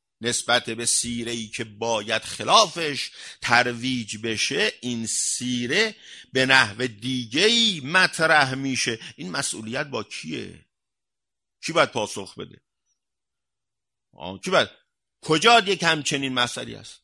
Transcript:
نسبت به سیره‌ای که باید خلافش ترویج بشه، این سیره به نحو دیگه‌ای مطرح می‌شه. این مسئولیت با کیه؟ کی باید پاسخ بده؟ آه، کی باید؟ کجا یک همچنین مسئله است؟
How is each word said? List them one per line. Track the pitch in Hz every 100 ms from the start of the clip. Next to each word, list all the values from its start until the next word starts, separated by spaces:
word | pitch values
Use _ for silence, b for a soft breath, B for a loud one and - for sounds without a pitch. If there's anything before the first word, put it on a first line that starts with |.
| _ -
نسبت | 117 120 - 120 120
به | 113 117
سیره‌ای | - 120 120 117 117 110
که | -
باید | 113 104 113 110 104 110
خلافش | - - 123 202 196 170 160 131 - B B B
ترویج | - 120 123 120 127 127 107 107
بشه، | 113 110 - 143 214 -
این | 123 120 113
سیره | - - - 123 123 120 170 220 208 B B B
به | 127 131
نحو | 135 117 101 127
دیگه‌ای | 104 120 131 117 127 208 233 226 175
مطرح | 135 185 180 - 160 156 135 131
می‌شه. | 135 123 - 113 B B
این | 175
مسئولیت | 156 139 - 110 127 147
با | 123
کیه؟ | 104 - 156 143 98 85 _ _ _ _ _ _ _ _ _ _ -
کی |
باید | 165 139
پاسخ | 123 104 - 95 -
بده؟ | - - _ _ _ _ _ _ _ _ _ _ _ _ _ _ _
آه، | - 85 95
کی | -
باید؟ | 180 107 - _ _ _ _
کجا | - - 208 233
یک | 196 185
همچنین | 170 160 139 143 139
مسئله | 127 120 - 117 107
است؟ | 101 -